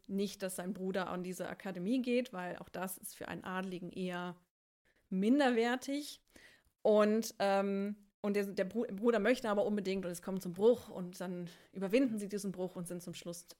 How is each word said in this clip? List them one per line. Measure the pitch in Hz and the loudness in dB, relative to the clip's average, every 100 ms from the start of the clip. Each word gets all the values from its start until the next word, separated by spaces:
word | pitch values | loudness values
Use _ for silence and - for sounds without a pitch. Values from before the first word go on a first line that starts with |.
| - | -6
nicht, | 196 202 - | -2 -2 -2
dass | 185 185 | -6 -4
sein | 180 | -6
Bruder | 180 185 190 170 | -4 -4 -2 -2
an | 180 | -4
diese | 180 180 175 | -4 -6 -8
Akademie | 196 196 175 185 262 | -8 -8 -4 0 0
geht, | 247 240 240 | 2 0 0
weil | 180 180 - | -6 -8 -10
auch | - | -10
das | 180 190 - | -8 -8 -8
ist | - - | -14 -12
für | - | -10
einen | 175 | -8
Adligen | 190 185 190 180 175 | -6 -4 -4 -8 -8
eher | - 180 180 180 175 _ _ _ _ _ _ _ | -6 -4 -4 -6 -10 _ _ _ _ _ _ _
minderwertig. | 185 208 285 269 233 233 254 - 285 294 - _ - - - _ _ | 2 6 6 6 4 2 0 -2 -6 -6 -14 _ -20 -20 -20 _ _
Und, | 220 214 208 220 220 - | 4 6 6 4 0 0
ähm, | 196 196 196 196 202 208 _ _ | 2 4 2 0 -2 -6 _ _
und | 208 202 | 0 0
der, | 202 | 0
der | 196 | -2
Bru-, | 190 226 - | -2 0 -2
Bruder | 196 240 226 | 2 4 4
möchte | 208 247 220 | 4 2 2
aber | 202 208 | 2 2
unbedingt | 208 190 196 | 0 0 -2
und | 180 | -4
es | 170 | -6
kommt | - 190 | -4 -4
zum | 185 | -4
Bruch | 175 220 240 214 | 4 6 6 0
und | - 180 185 | -8 -8 -8
dann | 185 175 170 - - | -6 -6 -8 -12 -14
überwinden | 190 190 240 269 220 | -6 2 4 4 0
sie | 202 | -4
diesen | 202 202 | -4 -6
Bruch | 180 185 185 | -4 -6 -6
und | 170 | -8
sind | 180 | -8
zum | 170 | -8
Schluss | 170 175 170 - - | -10 -10 -12 -14 -18